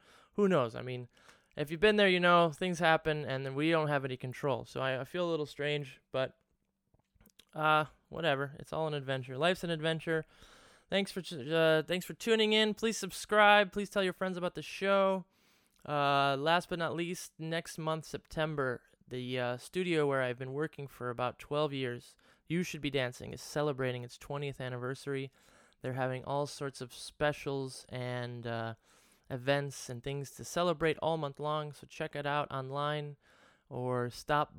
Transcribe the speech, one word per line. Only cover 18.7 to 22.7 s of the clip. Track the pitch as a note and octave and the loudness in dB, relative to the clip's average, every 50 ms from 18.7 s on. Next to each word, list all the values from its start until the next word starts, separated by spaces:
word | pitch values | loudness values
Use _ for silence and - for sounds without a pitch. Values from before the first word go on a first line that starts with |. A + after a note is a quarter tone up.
| A#2+ - - _ _ _ _ - | -2 -4 -8 _ _ _ _ -10
the, | B2+ B2+ B2 B2 B2+ B2+ | -8 -8 -6 -4 -2 -2
uh, | B2 A#2+ B2 B2 | -2 -2 -2 -4
studio | - - - F3+ F#3 F3+ E3+ D#3 D3 | -8 -6 -4 -4 -2 2 2 2 2
where | C#3+ C#3 C3+ | 2 2 2
I've | C3 B2 B2 A#2+ | 0 0 -2 -4
been | C3+ C3 C3+ | -6 -6 -4
working | C#3+ D#3 D#3 - - C#3+ C3+ | -4 -4 -4 -6 -10 -12 -12
for | - - B2 B2 | -10 -8 -6 -6
about | A#2+ A#2+ B2 B2 - - | -2 -2 -2 -2 -4 -6
twelve | - - D3 D3 D#3 D3 C#3 | -8 -4 -2 0 0 0 -2
years, | C3+ C3 B2 A#2+ B2 - - - _ _ _ _ _ _ - | -4 -4 -4 -6 -8 -12 -18 -20 _ _ _ _ _ _ -2
You | D#3 F3 F3+ | -2 -2 0
Should | - | -2